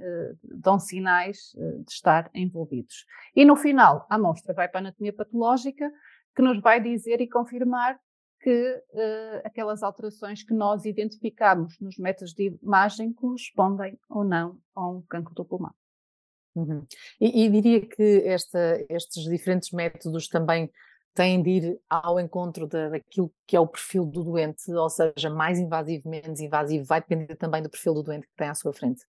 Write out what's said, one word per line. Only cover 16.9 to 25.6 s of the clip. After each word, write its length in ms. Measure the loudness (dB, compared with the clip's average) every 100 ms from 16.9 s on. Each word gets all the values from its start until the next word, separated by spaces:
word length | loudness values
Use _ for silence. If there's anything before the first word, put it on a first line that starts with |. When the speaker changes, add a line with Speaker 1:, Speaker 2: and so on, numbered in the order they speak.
| -20 -20 _
Speaker 2:
E, 240 | 2 4 4
e 40 |
diria 360 | 6 6 4 2
que 380 | 2 4 6 4
esta, 580 | 0 -2 -2 0 0 -2
estes 340 | -8 -8 -10 -6
diferentes 460 | -4 0 -2 -2
métodos 560 | -6 -6 -6 -8 -6 -4
também 440 | -2 2 0 -2 -8 _ _ _ 0
têm 240 | 2 4
de 80 | 4
ir 300 | 2 0 -6 _
ao 300 | -2 0 0
encontro 480 | -2 -6 -8 -8 -6
da, 220 | -6 -4
daquilo 440 | -6 -6 -4 -4 -8 _
que 80 | 2
é 40 |
o 80 | 2
perfil 380 | -2 -6 -4 -2
do 180 | -4
doente, 480 | -4 -2 -2 -6 -6
ou 160 | -2 0
seja, 440 | 2 0 0 -4
mais 260 | -2 0
invasivo, 500 | 0